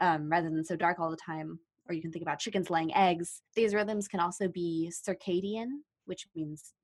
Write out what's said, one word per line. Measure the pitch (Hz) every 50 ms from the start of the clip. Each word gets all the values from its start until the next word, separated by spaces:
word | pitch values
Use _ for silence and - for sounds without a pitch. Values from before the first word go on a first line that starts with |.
um, | - 175 160 151 151 151
rather | 165 175 165 160
than | 160 156 160
so | - 180
dark | 156 175 170 180 170
all | 165 160
the | 160 160
time. | - - 160 156 156 160 170 165 _ _ _ _ _ -
Or | 175
you | 160
can | 165 165
think | 160 165 165
about | 160 147 -
chickens | - 226 202 190 170 -
laying | 175 165 160 160 -
eggs. | - 196 180 175 165 175 - - - - _ -
These | 220 226 208 202
rhythms | 214 208 208 220 208 202 -
can | - 180
also | 170 180 175 - 196 180
be | 170 180 175 170 165 160 165 170
circadian, | 170 - - - 185 - - 196 175 180 190 202 214 220 233 247 277 294 302 _ _ _ _
which | - 180 - - - -
means | 165 156 151 151 156 - - - _